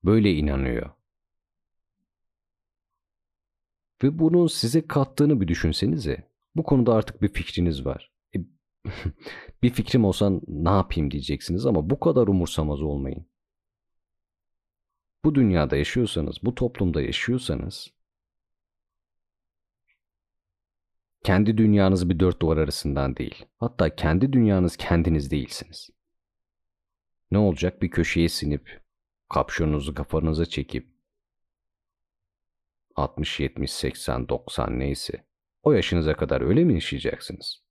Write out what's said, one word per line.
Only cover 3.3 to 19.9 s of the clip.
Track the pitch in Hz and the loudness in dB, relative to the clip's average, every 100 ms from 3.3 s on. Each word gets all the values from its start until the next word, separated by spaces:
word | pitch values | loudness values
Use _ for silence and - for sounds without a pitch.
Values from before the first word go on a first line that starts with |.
| _ _ _ _ _ _ _ | _ _ _ _ _ _ _
Ve | 131 160 | -2 2
bunun | 160 175 165 | 4 4 4
size | - - 156 156 | 2 0 0 0
kattığını | 147 135 - 147 139 | -2 -2 2 4 4
bir | 87 | 2
düşünsenize. | 85 85 78 104 160 90 67 - _ _ 156 | 0 0 0 -2 -2 -4 -6 -8 _ _ -6
Bu | |
konuda | 160 135 120 | 0 2 4
artık | 110 - - | 2 0 -2
bir | 104 | -2
fikriniz | - 82 - 87 73 67 | -2 -6 0 0 0 -4
var. | 65 - _ _ - | -8 -12 _ _ -10
E, | - _ _ _ | -10 _ _ _
<laughs> | - - 87 - - - - - | -14 -8 -10 -10 -18 -18 -20 -2
"Bir | 120 | -2
fikrim | - - 127 | 0 0 2
olsa | 104 90 101 92 - | 4 2 2 0 -4
ne | 73 82 | -2 2
yapayım?" | 98 92 - 71 | 2 2 -2 -2
diyeceksiniz | 71 67 71 - 87 127 | -4 -6 -6 -4 -2 0
ama | 95 78 | 0 0
bu | 139 | 0
kadar | 165 143 110 | 2 2 4
umursamaz | 98 85 - 76 71 | 2 0 -2 -2 -2
olmayın. | 76 71 67 65 - _ _ _ _ _ _ _ _ _ _ _ _ _ _ _ _ _ _ _ 156 | -4 -4 -6 -10 -14 _ _ _ _ _ _ _ _ _ _ _ _ _ _ _ _ _ _ _ 0
Bu | |
dünyada | 143 117 90 71 71 | 4 4 4 2 0
yaşıyorsanız, | 73 123 113 - 73 - | 0 0 -2 -2 -4 -4
bu | 120 | -6
toplumda | 123 123 - 92 82 | -2 -4 0 -2 0
yaşıyorsanız | 65 - - 127 - 78 - - - _ _ _ _ _ _ _ _ _ _ _ _ _ _ _ _ _ _ _ _ | -2 -4 -2 -4 -2 -6 -6 -10 -18 _ _ _ _ _ _ _ _ _ _ _ _ _ _ _ _ _ _ _ _